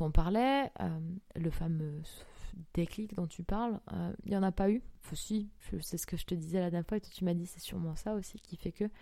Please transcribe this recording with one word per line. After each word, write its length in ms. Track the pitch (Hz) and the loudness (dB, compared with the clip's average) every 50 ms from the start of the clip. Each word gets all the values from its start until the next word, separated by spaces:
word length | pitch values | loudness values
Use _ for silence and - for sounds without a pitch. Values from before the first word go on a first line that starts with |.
on 100 | 165 156 | 0 6
parlait, 600 | 151 - 160 180 202 226 247 269 277 277 269 - - - | 8 8 8 8 4 6 6 6 6 4 2 0 -2 -4
euh, 180 | 196 175 160 160 160 165 180 190 - - - | -2 -2 -2 -2 -4 -6 -6 -8 -10 -10 -6
le 140 | 170 165 165 | 0 0 0
fameux 520 | - - 165 165 165 156 156 151 147 151 156 - - - - - - - - - - 180 160 - - | 0 0 0 0 0 0 -2 -4 -6 -8 -10 -10 -12 -14 -18 -18 -16 -10 -8 -8 -8 -8 -12 -4 0
déclic 400 | 170 170 - - - 214 208 208 | 0 0 0 -2 -6 -6 -4 -2
dont 120 | 180 175 | -4 -4
tu 160 | 160 - - 170 | -4 -4 -6 -2
parles, 360 | - 196 214 240 233 214 - - - - | 0 0 2 2 0 -2 -2 -4 -6 -4
euh, 200 | 175 170 175 - - - | -2 -2 -2 -4 -6 -2
il 60 | - | 0
n'y 60 | 202 | 2
en 60 | 190 190 | 4 4
a 80 | 190 | 4
pas 180 | 180 - 196 196 | 4 4 4 6
eu. 120 | 214 254 - - - - - | 4 4 0 -6 -14 -14 -12
Enfin, 120 | - 156 | -10 -8
si, 340 | - - - 214 214 208 208 - - | -8 -4 -2 0 -2 -2 -2 -8 -14
je, 180 | - - 196 165 | -8 -6 -6 -6
c'est 180 | 151 - - | -4 -4 -4
ce 100 | 165 - | -6 -4
que 100 | - 180 | -4 -4
je 80 | 160 - | -4 -2
te 100 | - 185 | -2 -2
disais 240 | 170 156 160 170 190 | -2 -2 0 0 2
la 100 | 180 175 | 2 2
dernière 180 | 175 175 165 | 0 0 -2
fois, 100 | - 214 | 0 -2
et 40 | 208 | -4
toi, 100 | - - - | -4 -6 -6
tu 100 | - 185 | -2 0
m'as 80 | 180 175 | 2 2
dit, 120 | 175 175 | 2 0
c'est 140 | 175 - - | -4 -10 -12
sûrement 360 | - - - 185 165 160 160 | -10 -8 -6 -4 -4 -2 -4
ça 180 | - - 214 214 | -4 -4 -2 -2
aussi 260 | 208 196 - - - | -2 -4 -6 -12 -16
qui 160 | - - 170 | -14 -12 -12
fait 140 | - - 185 | -6 -6 -6
que 140 | - - 208 214 - - | -2 0 -2 -2 -2 -8